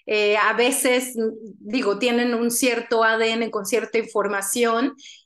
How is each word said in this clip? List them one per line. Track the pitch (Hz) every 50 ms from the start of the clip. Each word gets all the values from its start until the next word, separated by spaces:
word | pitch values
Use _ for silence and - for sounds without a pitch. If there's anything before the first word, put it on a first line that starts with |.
| _
eh, | - 214 214 208 208 208
a | 214 202 214 226
veces, | 214 240 262 277 - - 262 247 254 254 - -
mm, | 226 220 220 220 - - 202 190 -
digo, | - 208 220 262 208 202 196 196
tienen | 247 240 240 240 240 247 233
un | 226 233 240
cierto | 233 - - 247 233 233 240 - 240 226 226
A | 220 226 226
D | 226 226
N | 226 233 233 214 -
con | 214 196
cierta | 196 247 220 214 - - 220
información | 214 220 - 214 196 202 208 196 196 - - 247 233 233 226 226 262 - - - - - - - _